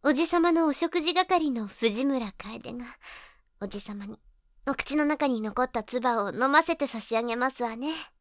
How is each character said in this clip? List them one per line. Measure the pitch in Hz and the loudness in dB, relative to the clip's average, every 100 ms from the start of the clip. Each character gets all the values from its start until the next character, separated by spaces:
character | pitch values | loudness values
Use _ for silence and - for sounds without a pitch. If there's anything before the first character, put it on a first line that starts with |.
お | 277 | 4
じ | 277 330 | 2 4
さ | 349 | 4
ま | 339 | 4
の | 330 330 | 4 4
お | |
食 | 277 339 349 | 2 0 0
事 | 311 349 | 2 2
係 | 370 359 311 | 2 2 2
の | 233 208 | -2 -6
藤 | - 233 208 277 | 0 0 2 0
村 | 269 220 | 0 -4
楓 | - 202 226 233 | -10 -14 -12 -12
が、 | 240 240 - - - - _ _ _ | -12 -14 -16 -18 -20 -20 _ _ _
お | 98 | -10
じ | 101 | -8
さ | - 101 | -10 -10
ま | 101 | -12
に | - - _ _ _ - | -14 -20 _ _ _ -4
お | 277 | -4
口 | - 302 | 0 2
の | 294 | 2
中 | 302 294 | 2 0
に | 240 | 0
残 | 214 202 | -4 -2
っ | 254 | -2
た | 233 | -2
唾 | 208 247 247 233 | -4 -2 0 0
を | 202 | -2
飲 | 190 262 | 0 4
ま | 294 | 4
せ | 320 330 | 4 0
て | 277 | -2
差 | 226 | -4
し | - 226 | -2 -2
上 | |
げ | 233 233 | -2 0
ま | 254 | -2
す | - | -2
わ | 240 226 | -6 -4
ね。 | 277 320 - _ | -6 -6 -10 _